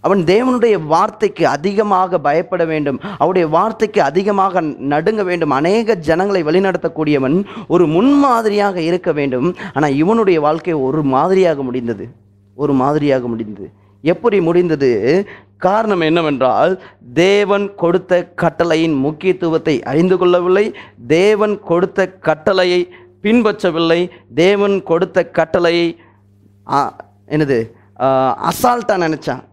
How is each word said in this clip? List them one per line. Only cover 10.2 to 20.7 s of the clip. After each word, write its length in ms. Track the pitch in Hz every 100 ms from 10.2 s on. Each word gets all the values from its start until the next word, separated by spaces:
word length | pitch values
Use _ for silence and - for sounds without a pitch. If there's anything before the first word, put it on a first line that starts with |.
| 202 165
வாழ்க்கை 320 | 147 160 170
ஒரு 300 | 156 131 156
மாதிரியாக 600 | 143 131 170 190 180 143
முடிந்தது, 460 | 131 127 120 101 110 - _ _ _ -
ஒரு 180 | 147
மாதிரியாக 540 | 135 135 151 147 131 120
முடிந்தது. 440 | 113 107 101 95 _ _ _
எப்படி 400 | 147 175 233 202
முடிந்தது? 840 | 165 170 180 151 135 110 113 170 202 - _ _
காரணம் 420 | 180 208 220 190
என்னவென்றால், 840 | 160 170 156 135 127 107 156 185 - _ 120
தேவன் 640 | 123 185 202 202 202 202 -
கொடுத்த 520 | 170 180 185 180 170
கட்டளையின் 680 | - 170 165 170 160 165
முக்கியத்துவத்தை 880 | 143 135 151 185 185 170 160 160 143
அறிந்து 340 | - 143 180 180
கொள்ளவில்லை, 560 | 180 180 175 185 220